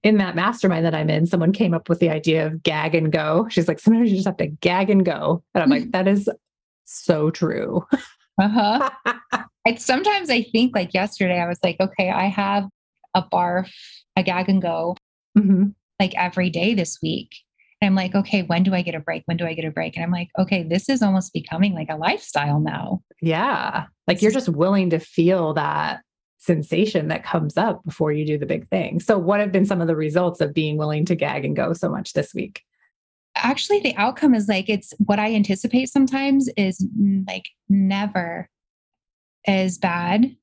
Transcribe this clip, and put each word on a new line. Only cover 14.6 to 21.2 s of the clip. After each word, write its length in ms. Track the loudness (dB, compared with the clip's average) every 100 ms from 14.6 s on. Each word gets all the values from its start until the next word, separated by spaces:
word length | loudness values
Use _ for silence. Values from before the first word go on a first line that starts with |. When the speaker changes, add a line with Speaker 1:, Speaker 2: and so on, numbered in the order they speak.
Speaker 2:
go, 340 | 0 -4 -4 -6 _ _ _ 2
Speaker 1:
Mm-hmm. 300 | 4 4 2 -2 _ _
Speaker 2:
like, 160 | -4 0
every 320 | -2 0 -2
day 240 | 0 0
this 240 | 0 -2 -4
week." 320 | -6 -6 -8 -20 _ _ _ _
And 60 | 0
I'm 60 |
like, 200 | 2 0
"Okay, 280 | -2 0 -2
when 200 | 0 2
do 120 | 2
I 80 | 0
get 120 | -4
a 60 | -6
break? 220 | -8 -8
When 140 | -6 -4
do 80 | -4
I 80 |
get 100 | -6
a 60 | -6
break?" 260 | -6 -6 -6
And 80 |
I'm 60 | -4
like, 180 | -4 -4 -2
"Okay, 240 | 0 0
this 260 | 0 -2 0
is 100 | 0
almost 300 | 2 2